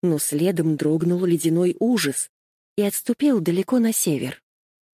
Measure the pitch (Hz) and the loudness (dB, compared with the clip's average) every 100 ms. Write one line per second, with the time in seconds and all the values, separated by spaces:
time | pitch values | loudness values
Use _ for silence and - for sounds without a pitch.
0 | 180 156 - 147 175 175 160 151 151 156 | 0 0 -2 0 0 0 0 0 0 0
1 | 165 175 185 170 160 165 180 - 226 240 | 0 0 0 0 2 2 0 0 0 0
2 | 156 131 - _ _ _ _ - 202 - | 0 -4 -8 _ _ _ _ -2 -2 -2
3 | - 240 294 247 165 175 190 254 226 220 | -4 0 2 2 2 0 0 0 2 0
4 | - 143 123 - _ _ _ _ _ | -2 -2 -4 -10 _ _ _ _ _